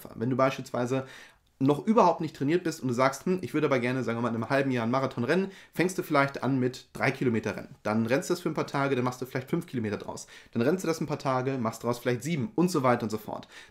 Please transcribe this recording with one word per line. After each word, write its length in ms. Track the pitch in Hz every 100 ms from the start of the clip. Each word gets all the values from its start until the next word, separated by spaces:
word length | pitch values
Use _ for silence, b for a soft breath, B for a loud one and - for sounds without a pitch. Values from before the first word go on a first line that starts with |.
| - -
Wenn 140 | 120
du 80 | 127
beispielsweise 680 | 135 135 123 120 123 131 127 B B B _ -
noch 240 | 135 147 -
überhaupt 360 | 226 180 165
nicht 160 | 156 -
trainiert 260 | 135 175
bist 180 | 165 151
und 60 | 131
du 60 |
sagst, 320 | 120 131 135 180
„Hm, 140 | 185
ich 120 | 123
würde 140 | 151 147
aber 120 | 135
gerne, 220 | 123 131 113
sagen 120 | 117
wir 40 |
mal, 80 | 120
in 60 | 113
einem 140 | 113
halben 220 | 139 139
Jahr 120 | 127
einen 100 | 113
Marathon 320 | 131 131 - 120
rennen“, 260 | 175 196 B B
fängst 240 | - 180 -
du 60 |
vielleicht 380 | - 147 139 -
an 160 | 120 135
mit 300 | 123 127 -
drei 180 | - 117
Kilometer 460 | 135 131 113 104 92
Rennen. 180 | - -
Dann 220 | 104 110 110
rennst 240 | 139 -
du 40 |
das 60 | 175
für 80 | 165
ein 60 |
paar 120 | 160 147
Tage, 300 | 147 139 127
dann 80 |
machst 180 | 127 123
du 40 | 123
vielleicht 240 | 131 -
fünf 160 | 170 165
Kilometer 320 | 123 107 101
draus. 300 | - - - B B
Dann 80 | 117
rennst 240 | 120 185 165
du 20 |
das 140 | 160
ein 40 | 151
paar 140 | 143
Tage, 380 | 143 127 127 135
machst 260 | 110 -
daraus 160 | 117 120
vielleicht 240 | 127 120
sieben 300 | 131 165 117 -
und 160 | 180
so 100 | 160
weiter 220 | 127 117
und 60 | 110
so 80 | 110
fort. 320 | - - - B B